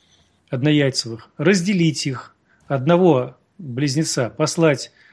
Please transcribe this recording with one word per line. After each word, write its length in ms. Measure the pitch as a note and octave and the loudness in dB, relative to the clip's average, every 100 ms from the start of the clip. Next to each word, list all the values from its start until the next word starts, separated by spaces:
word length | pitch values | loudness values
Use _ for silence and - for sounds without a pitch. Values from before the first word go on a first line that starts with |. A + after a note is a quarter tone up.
| _ _ _ _ - | _ _ _ _ -10
однояйцевых, 800 | C3 D3+ D3 C#3 - A#2 A2+ - - | -2 0 2 2 -2 -8 -10 -14 -2
разделить 680 | D3+ G3+ F3+ F#3+ E3 C#3 C#3 | 0 2 2 2 0 0 -6
их, 300 | B2 - _ _ _ - | -8 -12 _ _ _ -6
одного 680 | C#3 C3+ F3 F#3 C3 C3 - _ - | -4 2 4 4 4 0 -10 _ -20
близнеца 720 | D3 A#2+ C#3+ C#3 D#3+ - A2+ | -12 -4 -2 -2 -2 -2 -4
послать 640 | - D#3 - D#3+ C3+ - _ _ | -2 -4 2 2 2 -4 _ _